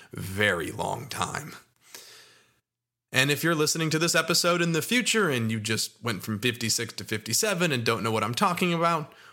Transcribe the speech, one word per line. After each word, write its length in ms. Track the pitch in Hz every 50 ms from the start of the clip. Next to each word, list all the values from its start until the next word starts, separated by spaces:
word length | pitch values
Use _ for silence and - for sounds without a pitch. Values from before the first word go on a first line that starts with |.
| - - -
very 580 | - 98 98 95 98 104 104 92 85 78 -
long 360 | - - 82 - - - -
time. 440 | - - - 90 - - - - - - - - _ _ _ _ _ - - - - - - - - - _ _ _ _ _ _ _ _ _ _ _ _ _ _ _
And 180 | - 127 135 143
if 140 | 147 131 -
you're 120 | 165 170
listening 340 | 151 151 151 - 165 160 156
to 100 | 147 156
this 160 | 160 165 -
episode 460 | 165 - - 175 - - 175 175 175
in 100 | 170 170
the 100 | 165 156
future 480 | 147 - 233 247 233 - - 226 202 165
and 220 | 135 120 113 110
you 80 | 113 113
just 420 | 104 107 110 - - - - _
went 220 | 113 117 110 90 -
from 160 | - 110 98
fifty-six 540 | 110 127 113 113 117 110 - - 117 - -
to 100 | - 107
fifty-seven 720 | - 110 107 - - 113 - - 214 196 170 180 165 139
and 100 | 123 113
don't 200 | 117 113 104 95
know 80 | 113
what 120 | 110 110 107
I'm 100 | 107 120
talking 400 | - 208 190 175 175 185 175 170
about, 380 | 165 165 170 170 160 151 - - - - -